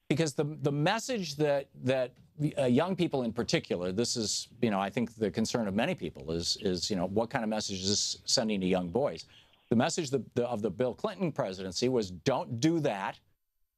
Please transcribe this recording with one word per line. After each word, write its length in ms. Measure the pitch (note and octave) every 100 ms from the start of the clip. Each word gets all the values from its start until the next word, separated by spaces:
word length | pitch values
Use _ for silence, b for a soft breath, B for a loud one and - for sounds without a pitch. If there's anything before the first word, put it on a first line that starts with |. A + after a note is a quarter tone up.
| -
because 260 | D#3 D#3+
the, 100 | - D3+ D3+
the 100 | C#3+
message 640 | C#3+ D#3 A3+ A3 B3 E3+ C#3+
that, 320 | D3+ C#3+ C#3+ -
that, 300 | C3 C3 B2+ - - - D3 -
uh, 60 |
young 300 | C3 B2 F3
people 280 | F#3+ E3+ -
in 100 | A#2
particular, 600 | A2 A2+ E3 - G2 F2+
this 220 | F#2+ A#2+
is, 340 | A#2 G#2 - - -
you 100 | A#2
know, 80 | G2
I 120 | G2
think 240 | B2+ A#2
the 160 | G#2+ G#2+
concern 380 | F2 A2+ B2 G#2+
of 60 |
many 200 | G2 C#3
people 360 | F3+ E2 C2+ C#2
is, 260 | E2+ E2+ -
is, 300 | G2+ F2+ -
you 60 | F#2+
know, 100 | F2
what 240 | G2 A#2
kind 120 | C3+
of 60 | A2
message 320 | G#2+ - G2
is 80 | F#2+
this 300 | G2+ - - -
sending 340 | - A2 G#2
to 60 | F#2
young 240 | F2+ F2+
boys? 340 | G#2 C#3 E2 b b b b -
The 60 | A#2
message 340 | D3 F3 D3
the, 120 | C3+ -
the, 120 | - A#2+
of 140 | A#2
the 100 | G#2+
Bill 220 | F#2+ B2+
Clinton 400 | - G#3+ F#3 F#3
presidency 560 | C3+ A2+ F#2+ F#2+ F2+ B2
was, 220 | B2+ G2+
"Don't 500 | F2 - C3 E3+ A#2
do 180 | D#3 E3
that. 380 | C#3+ G2+ G2+ - _ _ _ _ _